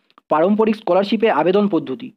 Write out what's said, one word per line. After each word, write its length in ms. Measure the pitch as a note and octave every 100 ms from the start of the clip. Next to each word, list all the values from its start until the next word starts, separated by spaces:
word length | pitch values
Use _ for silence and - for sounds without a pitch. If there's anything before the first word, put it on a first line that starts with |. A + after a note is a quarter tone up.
| _ _ _
পারম্পরিক 460 | D3+ F3+ G#3+ A3 A3
স্কলারশিপে 520 | - F3+ G3+ A3 A3
আবেদন 340 | D3 D#3+ G3 G3+
পদ্ধতি, 400 | E3+ C3 B2+ B2